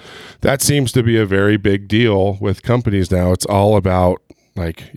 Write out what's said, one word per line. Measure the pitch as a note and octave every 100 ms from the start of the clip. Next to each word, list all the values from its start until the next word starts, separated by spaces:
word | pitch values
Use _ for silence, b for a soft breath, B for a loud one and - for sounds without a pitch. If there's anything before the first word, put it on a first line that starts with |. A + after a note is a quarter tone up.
| B B B B
That | - C#3
seems | - C#3+ B2
to | -
be | A#2 A2+
a |
very | G2+ G2 G2+ G#2+
big | G2+ G2+ G2
deal | A2 A#2 G2 G2+ G2
with | G#2 F2+
companies | - A#2 A2+ G2 F2+
now. | F2+ F2+
It's | F2+
all | - G2+ G2+ G#2+
about, | F#2 F#2 F2+ F2+ - _ _
like, | G2 E2+ - -